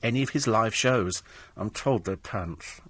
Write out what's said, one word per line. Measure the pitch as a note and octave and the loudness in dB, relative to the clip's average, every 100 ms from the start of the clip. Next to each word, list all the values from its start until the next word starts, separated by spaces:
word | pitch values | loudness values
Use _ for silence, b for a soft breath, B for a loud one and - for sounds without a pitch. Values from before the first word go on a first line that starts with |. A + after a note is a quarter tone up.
any | A#2 B2+ | -2 0
of | C3+ | 0
his | D3 B2 | 0 2
live | A2 A2+ | 4 4
shows. | - B2+ B2+ F2+ F2+ - b b b | 2 2 4 2 -2 -8 b b b
I'm | G#2 | -6
told | - C#3 A#2 F#2+ | -2 0 0 0
they're | F#2+ | -6
pants. | - G2+ E2+ D#2+ - - | -6 -6 -6 -10 -14 -18